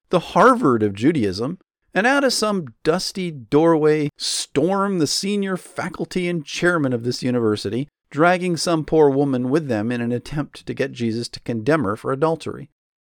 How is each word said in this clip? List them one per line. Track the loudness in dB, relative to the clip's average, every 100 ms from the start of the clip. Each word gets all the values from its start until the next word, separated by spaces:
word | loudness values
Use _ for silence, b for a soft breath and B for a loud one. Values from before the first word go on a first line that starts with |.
| _
the | -2
Harvard | 2 4 6 6 4 4
of | 2
Judaism, | 0 0 2 0 -2 -6 -8 _ _ _
and | 0 2
out | 2
of | 2
some | 0 -2 -2 -6 -6
dusty | -2 -2 -2 -6 -8
doorway | -8 2 4 6 6 4 2 0 -4
stormed | -6 -6 -4 0 0 2 0 0
the | 0
senior | -2 -2 -2 -2 -4
faculty | -8 -10 -8 -8 -6 -4 -2
and | -4
chairman | -6 -2 2 2 0
of | -2
this | -4 -4
university, | -2 0 2 0 -2 -6 -8 _ _
dragging | 2 2 2 0 -2
some | -2 -2
poor | 2 4 6
woman | 4 0 0 0
with | -2 0
them | -2 -2
in | -4
an | -4
attempt | -6 -6 -8 -8 -10
to | -10
get | -6 -6
Jesus | -4 -4 -4 -6
to | -10
condemn | -8 -4 0 0
her | 0 -4
for | -6
adultery. | -2 -2 -2 -8 -12 -14 _ _ _